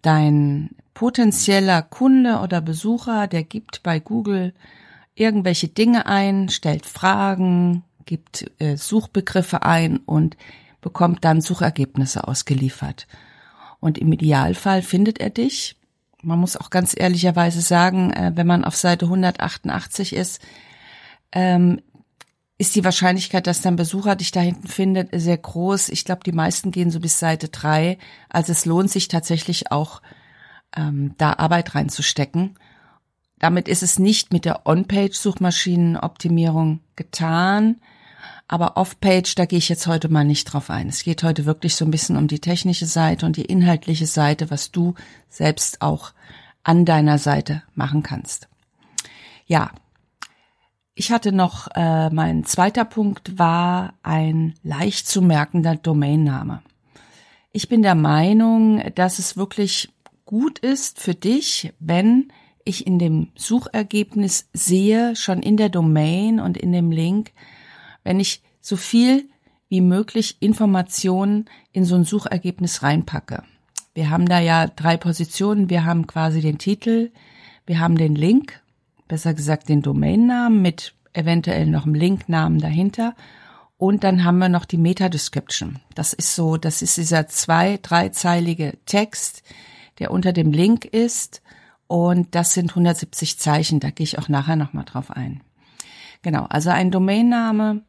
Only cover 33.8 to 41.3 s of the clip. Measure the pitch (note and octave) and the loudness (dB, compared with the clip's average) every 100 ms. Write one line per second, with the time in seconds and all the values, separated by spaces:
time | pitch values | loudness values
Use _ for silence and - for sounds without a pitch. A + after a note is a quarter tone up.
33.8 | F3+ - F#3+ G#3+ - F3 E3+ - - D#3+ | 0 2 2 2 0 -2 0 -4 0 0
34.8 | G3 G3+ G3 F#3+ G#3 F#3 F3+ F3 F#3 F3 | 0 0 -2 -2 -4 -2 -2 -2 -2 2
35.8 | E3+ E3 F3 _ F3 E3 E3 D#3+ D#3+ D#3 | 2 0 -6 _ -2 0 2 0 0 -2
36.8 | _ - - - D#3+ E3 F3+ G3+ A3 A#3 | _ -18 -12 -6 -2 0 2 2 2 0
37.8 | _ _ _ - - - _ E3+ E3+ - | _ _ _ -20 -20 -20 _ -2 -2 0
38.8 | F#3 - G3 F#3 F3+ - F3 F3 - E3+ | -4 0 2 2 2 -2 0 0 0 -2
39.8 | - E3 D#3+ D#3 D3 D3 - C#3+ - - | -2 -2 2 2 2 0 -2 -8 -6 -8
40.8 | - D3 - E3 E3 | -6 -6 -6 -2 -2